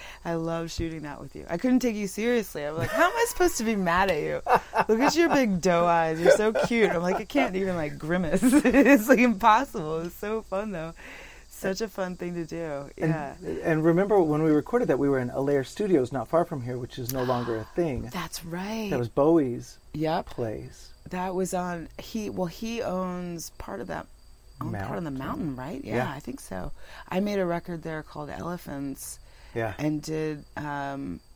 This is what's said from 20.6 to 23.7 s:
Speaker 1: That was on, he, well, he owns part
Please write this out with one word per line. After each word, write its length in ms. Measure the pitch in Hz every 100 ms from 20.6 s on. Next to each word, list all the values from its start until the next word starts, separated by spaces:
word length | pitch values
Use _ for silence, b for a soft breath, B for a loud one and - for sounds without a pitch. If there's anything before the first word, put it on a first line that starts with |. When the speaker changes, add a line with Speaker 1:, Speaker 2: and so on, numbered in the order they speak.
| 131 - - - -
Speaker 1:
That 220 | 180 185
was 200 | 180 185
on, 340 | 180 180 170 156 -
he, 320 | - 226 202
well, 180 | 190 175
he 340 | - 226 233
owns 680 | 135 185 185 180 175 170 -
part 280 | - -